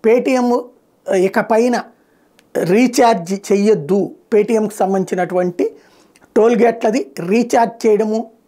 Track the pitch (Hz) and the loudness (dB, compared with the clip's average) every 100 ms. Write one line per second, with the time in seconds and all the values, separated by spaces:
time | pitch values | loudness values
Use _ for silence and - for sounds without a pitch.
0 | 214 240 285 254 240 247 - _ _ _ | 2 2 2 0 0 -2 -4 _ _ _
1 | - 196 185 214 208 226 247 233 - _ | -4 -2 0 -2 0 0 0 -2 -6 _
2 | _ _ _ _ _ - 170 202 254 247 | _ _ _ _ _ -6 0 2 2 4
3 | 240 208 170 196 - 202 208 196 143 196 | 2 2 -4 -10 -2 0 2 0 0 -2
4 | - - _ 208 208 220 208 - 190 196 | -2 -10 _ 0 0 -2 -2 -4 -2 -2
5 | 180 185 180 185 180 - 427 - _ _ | -2 -4 -2 -2 -2 -2 -4 -6 _ _
6 | _ _ _ - 220 233 233 226 226 233 | _ _ _ 2 2 4 2 2 -2 -2
7 | - - 170 220 247 262 226 - 226 208 | -6 -10 -2 0 2 0 0 0 0 2
8 | 214 220 247 _ | 0 -4 -6 _